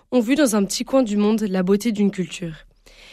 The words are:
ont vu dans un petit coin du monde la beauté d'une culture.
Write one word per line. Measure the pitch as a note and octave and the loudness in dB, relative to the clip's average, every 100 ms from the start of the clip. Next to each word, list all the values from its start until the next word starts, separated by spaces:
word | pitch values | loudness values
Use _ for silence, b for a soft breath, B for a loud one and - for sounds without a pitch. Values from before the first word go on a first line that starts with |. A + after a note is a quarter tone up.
| b | b
ont | B3+ | 0
vu | A3 C#4+ | 2 2
dans | C#4 G#3 | 2 2
un | |
petit | G3 - A#3+ | 0 -4 -2
coin | C4+ | 0
du | A#3+ G#3 | 2 2
monde | G#3 A3 | 2 0
la | G#3+ F#3 | 0 -2
beauté | F#3 G3+ A3+ | 2 0 0
d'une | G#3 G3+ | 0 0
culture. | F#3+ E3+ - E3+ D#3 - _ _ B B | 0 -6 -8 -12 -14 -20 _ _ B B